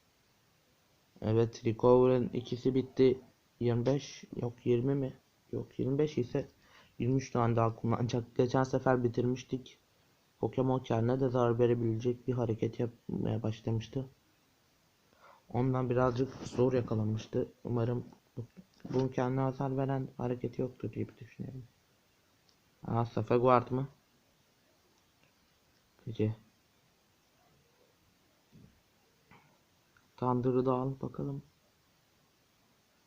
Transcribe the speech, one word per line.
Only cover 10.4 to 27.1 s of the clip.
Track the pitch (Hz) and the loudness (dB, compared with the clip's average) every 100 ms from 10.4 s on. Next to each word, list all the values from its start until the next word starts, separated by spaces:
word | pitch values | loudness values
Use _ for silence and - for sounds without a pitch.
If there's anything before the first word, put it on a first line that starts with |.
| 113 123 131 127 | -4 0 0 0
kendine | - 113 117 131 | 0 2 2 2
de | 135 | 2
zarar | 123 120 117 | 2 2 4
verebilecek | 120 120 117 113 123 120 - | 4 4 2 0 -2 -2 -2
bir | |
hareket | 123 117 110 120 - | 0 0 0 -2 -2
yapmaya | 120 - - - 113 110 | -4 -6 -8 -4 -2 0
başlamıştı. | 113 110 - 113 113 135 131 - _ _ _ _ _ _ _ _ _ _ - - - | -2 -4 -2 -4 -4 -8 -8 -12 _ _ _ _ _ _ _ _ _ _ -20 -20 -8
Ondan | 117 131 127 127 | -2 0 0 0
birazcık | 123 127 120 131 | 2 2 2 -2
zor | - - - 127 | -6 -6 0 2
yakalanmıştı. | 127 117 110 107 110 - 120 - - | 2 0 -2 -2 -2 -4 -4 -4 -6
Umarım | - 120 117 123 120 - _ - | -6 -2 -2 -2 -6 -16 _ -14
bu-, | 117 - - _ - | -14 -16 -20 _ -6
bunun | 131 131 | -2 -2
kendine | 131 127 131 | -2 -2 0
hasar | 131 131 139 131 | -2 -2 -4 -2
veren | 135 135 131 - | -2 -2 -6 -6
hareketi | 123 123 123 - | -6 -4 -6 -4
yoktur | 127 - 113 | -6 -6 -10
diye | 110 107 | -6 -8
bir | - | -10
düşünüyorum. | 113 - 120 127 117 _ _ _ _ _ _ _ _ _ _ _ | -18 -14 -14 -14 -18 _ _ _ _ _ _ _ _ _ _ _
Aa, | - 113 | -4 -2
Safeguard | 117 - 107 123 127 123 120 | -2 -2 0 2 4 4 2
mı? | 127 135 - _ _ _ _ _ _ _ _ _ _ _ _ _ _ _ _ _ _ _ _ | -4 -4 -10 _ _ _ _ _ _ _ _ _ _ _ _ _ _ _ _ _ _ _ _
Peki. | - 110 107 110 _ _ _ _ _ _ _ | -10 -2 -2 -2 _ _ _ _ _ _ _